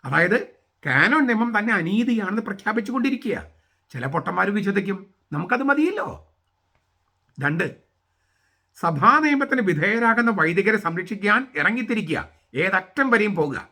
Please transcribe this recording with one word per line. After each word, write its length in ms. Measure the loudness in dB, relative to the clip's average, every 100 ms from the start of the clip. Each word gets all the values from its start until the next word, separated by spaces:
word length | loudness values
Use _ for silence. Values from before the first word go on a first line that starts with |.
അതായത് 580 | 0 0 2 0 -2 _ _ _
കാനോൻ 420 | 0 2 4 4 2
നിയമം 320 | 2 0 0
തന്നെ 140 | 0
അനീതിയാണെന്ന് 680 | 0 0 0 2 0 0 -4
പ്രഖ്യാപിച്ചുകൊണ്ടിരിക്കുക. 1040 | -4 -6 -4 -4 -2 -2 -2 -2 -4 -6 -8 _ _ _ _
ചില 140 | -8
പൊട്ടന്മാർ 440 | -4 -4 -2 -2 0
വിശ്വസിക്കും, 640 | 0 0 -2 -2 -6 -10 _ _
നമുക്കത് 300 | -6 -2 -2
മതിയല്ലോ. 720 | 0 2 2 -2 -8 -12 _ _ _ _ _ _ _ _ _ _ _ -4
രണ്ട്, 320 | -2 -2 -4 -8 _ _ _ _ _ _ _ _ _
സഭാ 440 | -4 -2 4 4 6
നിയമത്തിന് 420 | 4 2 2 0
വിധേയരാകുന്ന 720 | 0 0 0 2 2 2 0
വൈദികരെ 460 | 2 0 2 2 0
സംരക്ഷിക്കാൻ 720 | -2 -6 -8 -4 0 0 -2
ഇറങ്ങിത്തിരിക്കുക, 720 | -2 0 0 -2 -2 -2 -4 -6 _ _
ഏതറ്റം 540 | -2 0 -2 -4 -2 2
വരെയും 260 | 4 2
പോകുക. 320 | 0 -2 -2 -10